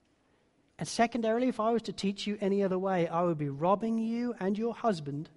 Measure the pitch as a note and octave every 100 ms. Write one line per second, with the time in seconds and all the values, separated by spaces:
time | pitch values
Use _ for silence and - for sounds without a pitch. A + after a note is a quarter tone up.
0 | _ _ _ _ _ _ _ - E3 -
1 | A#3 B3 A3 A#3 B3+ - A3 A#3 G#3+ -
2 | G3 G3 G#3 G#3 G3 G3+ G3 F#3 F#3+ F#3
3 | E3 E3 F3 D#3 C#3+ C#3 F3 G3+ A3+ A3+
4 | A3+ A#3 A#3+ G#3+ F#3+ G#3 A#3 - A#3 E3+
5 | C#3+ C#3+ E3